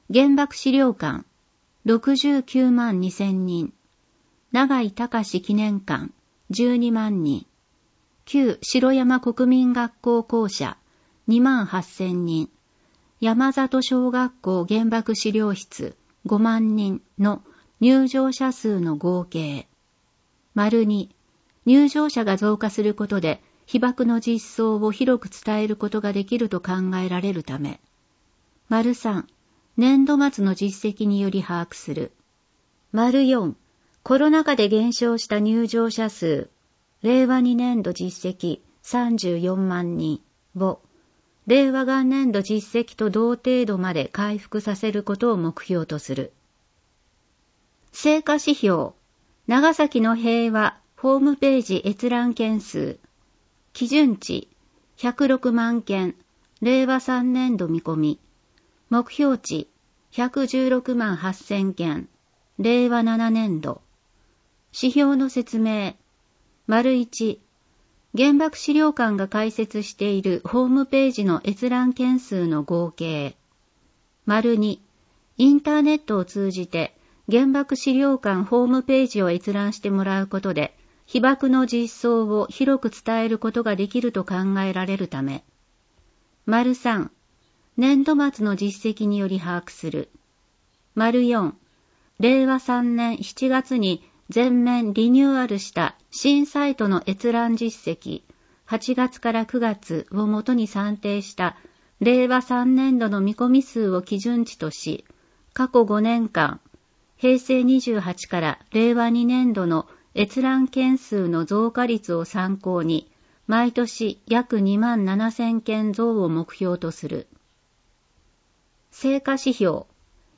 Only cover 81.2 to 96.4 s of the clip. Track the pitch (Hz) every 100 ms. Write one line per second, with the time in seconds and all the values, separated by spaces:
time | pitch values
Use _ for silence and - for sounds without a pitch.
81.2 | 262 269 269 262 254 233 226 - 240 233
82.2 | 214 214 208 - 269 269 233 - - 226
83.2 | 226 220 220 233 226 190 202 247 240 214
84.2 | 185 185 190 196 190 185 185 196 180 139
85.2 | 135 139 _ _ _ _ _ _ _ _
86.2 | _ _ - 226 247 254 247 214 - _
87.2 | _ _ _ _ _ - 262 277 277 294
88.2 | 285 269 214 196 202 196 220 214 208 208
89.2 | 190 185 170 175 175 - 160 151 - -
90.2 | _ _ _ _ _ _ _ - 226 247
91.2 | 240 233 170 - _ _ _ _ _ -
92.2 | 226 262 262 262 - 247 240 233 233 233
93.2 | - - 262 262 254 254 196 165 _ _
94.2 | - 226 247 247 240 247 220 202 233 254
95.2 | 277 269 247 202 - - 165 - _ -
96.2 | 277 285